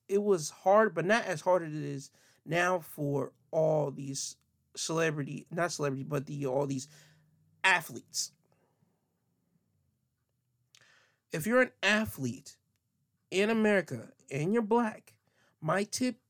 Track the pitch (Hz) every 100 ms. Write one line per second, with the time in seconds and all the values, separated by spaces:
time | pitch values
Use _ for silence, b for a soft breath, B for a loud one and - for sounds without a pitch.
0 | _ 196 208 185 147 - 185 202 220 165
1 | 165 226 190 165 185 180 165 151 143 139
2 | 135 b b b - 165 180 185 160 -
3 | 147 143 127 _ _ 160 156 156 147 143
4 | 139 139 - - _ _ _ - - 165
5 | 165 151 139 147 - 165 170 165 143 135
6 | 156 143 139 147 139 131 143 135 - b
7 | b b b _ _ _ 190 180 165 117
8 | - - - _ _ _ _ _ _ _
9 | _ _ _ _ _ _ _ _ _ _
10 | _ _ _ _ _ _ _ _ b b
11 | b b b 165 160 247 254 _ 190 214
12 | 220 - 127 - - - _ _ _ _
13 | _ _ _ 180 208 226 214 202 160 120
14 | 110 _ _ 139 156 233 214 233 226 -
15 | - _ _ _ _ _ 156 180 208 -
16 | 254 247 _